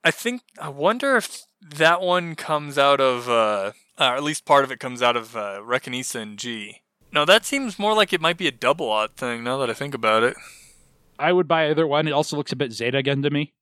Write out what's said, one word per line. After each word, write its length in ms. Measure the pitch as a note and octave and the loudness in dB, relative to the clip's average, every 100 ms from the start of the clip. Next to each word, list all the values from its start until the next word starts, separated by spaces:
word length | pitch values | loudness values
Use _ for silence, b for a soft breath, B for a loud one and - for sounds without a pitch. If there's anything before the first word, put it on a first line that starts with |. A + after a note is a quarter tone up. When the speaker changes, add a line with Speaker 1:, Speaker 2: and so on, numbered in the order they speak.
Speaker 1:
I 80 | E3 | 0
think, 320 | - A#3+ A#3+ _ - | -2 -6 -6 _ -14
I 100 | D#3 | -12
wonder 480 | C#3 E3 A#3 C#4 B3 | -2 0 0 0 0
if 260 | - - - _ | -2 -14 -20 _
that 400 | E3 D3 D#3+ F3 | -20 2 2 4
one 360 | F#3 F3+ E3+ D#3 | 2 0 -2 -10
comes 420 | - D3+ D3 C#3 | -4 -4 -2 2
out 220 | C#3 C#3 | 4 4
of, 280 | C3+ B2 B2 | 2 0 0
uh, 440 | A#2 G#2+ G#2 G2 - _ - | 2 2 0 -4 -10 _ 0
uh, 160 | C3+ B2+ | 0 0
at 60 | |
least 220 | D3 D#3 - | -4 -6 2
part 180 | C#3+ | 2
of 60 | C3+ | 2
it 80 | B2+ | -6
comes 220 | C3 B2 | -10 0
out 120 | B2 A#2+ | 0 0
of, 200 | A2+ A#2 | -4 -8
uh, 240 | G#2 G2 | -8 -10
Reconisa 580 | A2 B2+ - B2+ B2+ A#2+ | -4 -4 -4 -8 -8 -10
and 180 | A2 G#2 | -10 -12
G. 420 | B2 A2+ G#2 - _ _ _ | -10 -10 -12 -18 _ _ _
No, 120 | D3+ D3+ | 0 4
that 180 | G#3 | 4
seems 340 | - C#4 B3+ - | 4 -4 -6 -2
more 160 | G#3 | 0
like 180 | G#3+ G3+ | 2 2
it 60 | F3+ | 2
might 160 | D#3+ E3+ | 0 0
be 80 | F3 | -4
a 40 | |
Double 380 | A#2+ B2 D#3 B2+ | 0 0 0 0
Odd 240 | G#2+ G#2+ - | 0 0 -4
thing, 280 | B2 A#2 | -6 -4
now 140 | A#2+ C3+ | -4 -2
that 100 | B2 | -2
I 40 | |
think 180 | A2 C#3+ | -4 -8
about 280 | B2 A2+ A2 | -2 2 4
it. 140 | A#2+ - B B B B B _ _ - | 4 0 B B B B B _ _ -2
Speaker 2:
I 140 | D3+ | 2
would 140 | F3+ D#3+ | 2 2
buy 220 | E3 D#3 | 2 2
either 160 | D3+ D#3+ | 2 2
one. 220 | C#3+ D#3 | 0 0
It 40 | |
also 240 | C#3+ D#3 D3 | 0 -2 -4
looks 160 | C#3+ | -6
a 40 | C3 | -4
bit 160 | C#3 | -6
Zeta 300 | A2 A#2 C3+ | -4 -2 0
Gundam-y. 500 | C3+ C#3 C#3 C#3+ D3 _ | 0 0 0 -2 -4 _